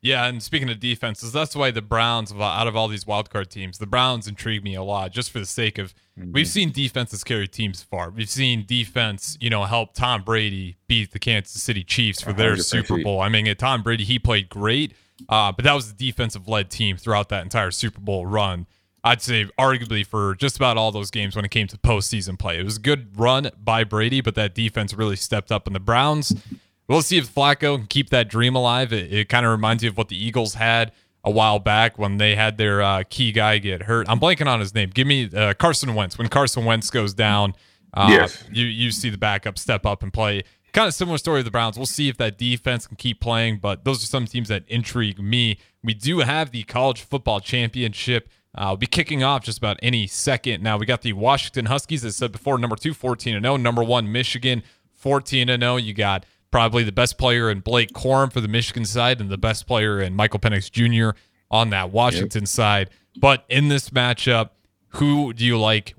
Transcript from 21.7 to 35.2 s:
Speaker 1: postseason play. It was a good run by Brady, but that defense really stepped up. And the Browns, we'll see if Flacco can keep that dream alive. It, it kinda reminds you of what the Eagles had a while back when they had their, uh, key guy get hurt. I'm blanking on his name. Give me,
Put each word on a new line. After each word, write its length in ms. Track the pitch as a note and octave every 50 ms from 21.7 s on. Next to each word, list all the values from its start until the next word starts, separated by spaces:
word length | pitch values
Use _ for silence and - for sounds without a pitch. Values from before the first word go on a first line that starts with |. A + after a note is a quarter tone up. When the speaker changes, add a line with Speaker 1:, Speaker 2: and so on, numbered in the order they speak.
| - -
Speaker 1:
postseason 600 | - A#2+ A#2 G#2 G2 - - G#2+ F2+ F#2+ F#2 F#2+
play. 220 | - F#2+ E2+ E2
It 60 | F2+
was 100 | G2 A2
a 60 | G#2+
good 360 | G#2 C3 D3 C#3 B2 G2+ G2 G2+
run 320 | A2+ A#2+ B2+ C3+ C#3+ C#3 - - G#2
by 220 | A2+ A2+ A2+ A2+
Brady, 340 | G2+ G#2+ G#2+ A2 A#2 C3 C3+
but 160 | B2+ A#2 G2+
that 180 | - G#2+ G2+ F2
defense 400 | - A2+ A2 - A#2 G#2+ F#2+ -
really 220 | G2 A2 G#2 G2
stepped 380 | F#2 - - - G#2+ G2 - A2+
up. 140 | G#2 - -
And 60 | G2
the 60 | F#2+
Browns, 560 | F#2+ G#2 A2+ A#2+ C3+ D3 D3+ D3+ C#3+ - - G2 - - - - _ _ _ _ _ -
we'll 120 | B2+ D#3+
see 160 | D3+ - F#3 F3+
if 160 | C3+ A#2 -
Flacco 440 | - C#3 C#3+ C#3+ - - D3 C#3+ C3+
can 100 | G#2+ G#2
keep 220 | - C#3 C#3 -
that 180 | - B2+ A#2 G#2
dream 300 | - A2+ A#2 B2 C3 C3
alive. 340 | B2 A#2+ A#2 B2 C3 A#2+
It, 220 | A2+ G#2+ F2+ D#2+ G2
it 160 | G#2 G#2+ -
kinda 180 | - A#2+ A#2+ A#2
reminds 360 | A2+ G#2+ G#2+ G#2+ A#2 A#2 A2
you 60 | A#2
of 80 | G2 G2+
what 120 | A2 -
the 120 | G2+ F2+
Eagles 340 | G#2 A#2 A2+ B2+ A2+ G#2 -
had 360 | - A2 A2+ A#2 A#2 A2+ A2 - _ _ _ _ _ _
a 40 | G#2+
while 300 | G#2 A2 A2 A2 G#2 G2+
back 400 | F#2+ A2 G#2+ G#2+ A2+ A#2 - -
when 160 | G#2 G2+ G2
they 180 | G2+ G#2 G#2+ G#2
had 240 | G#2 A2 A2 G#2 G#2+
their, 240 | A2 G#2 G2+ G2+
uh, 220 | G2+ G2 G2 F#2+ F#2+ _
key 240 | - - B2+ A2+ G#2
guy 240 | A2 G#2+ G#2+ G#2+ G#2+
get 260 | G2 G2+ F#2 F2 F2
hurt. 240 | G#2 A#2 A#2 G#2+ F2
I'm 140 | A2+ A2+
blanking 260 | - E3+ F#3 C#3+ D#3 C#3+
on 140 | B2 A2+
his 120 | G#2 F#2+ G2
name. 160 | A2+ G2+ F#2 F#2
Give 120 | - C3
me, 240 | C#3 C#3+ C3+